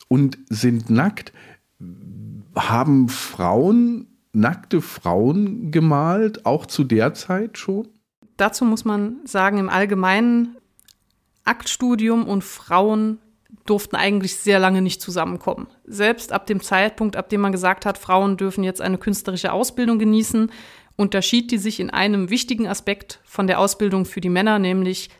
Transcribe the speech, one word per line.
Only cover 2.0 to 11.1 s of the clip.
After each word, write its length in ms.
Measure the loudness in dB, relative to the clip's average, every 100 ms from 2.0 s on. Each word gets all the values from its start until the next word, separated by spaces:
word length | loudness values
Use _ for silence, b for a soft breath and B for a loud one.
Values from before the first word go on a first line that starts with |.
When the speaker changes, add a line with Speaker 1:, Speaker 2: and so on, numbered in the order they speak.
| -18 -16 -14 -16 -10 -6
Speaker 1:
Haben 540 | -2 0 4 4 4
Frauen, 960 | 0 -10 -4 0 2 4 4 4 0 -10 _ _
nackte 500 | 0 2 0 -2 -2
Frauen 920 | -2 -6 0 2 2 2 0 -4 -2
gemalt, 760 | 2 4 4 2 2 0 -2 -2
auch 200 | -2 -2
zu 200 | -4 2
der 280 | 2 2
Zeit 440 | -2 -6 -4 -4 -8
schon? 320 | -6 -6 -6 _ _ _ -16 -2
Speaker 2:
Dazu 260 | -2 2
muss 220 | 0 2 0
man 320 | -2 -2 -6 -6
sagen, 320 | 0 0 2
im 100 | 0
Allgemeinen, 840 | 0 0 2 2 4 4 2 0 -4 _ _ _ _ _